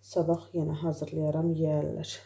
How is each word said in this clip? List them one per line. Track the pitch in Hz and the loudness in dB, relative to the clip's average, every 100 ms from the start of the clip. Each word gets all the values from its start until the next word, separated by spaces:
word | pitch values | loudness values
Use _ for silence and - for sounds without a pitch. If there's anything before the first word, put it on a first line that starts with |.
sabah | - - 165 165 - | -4 -2 2 0 0
yenə | 175 156 156 | -2 -2 0
hazırlayaram, | 165 151 151 160 151 151 165 | -2 -2 -4 0 0 2 2
yeyərlər. | 160 160 151 151 - 160 - | 2 2 2 0 -4 -6 -10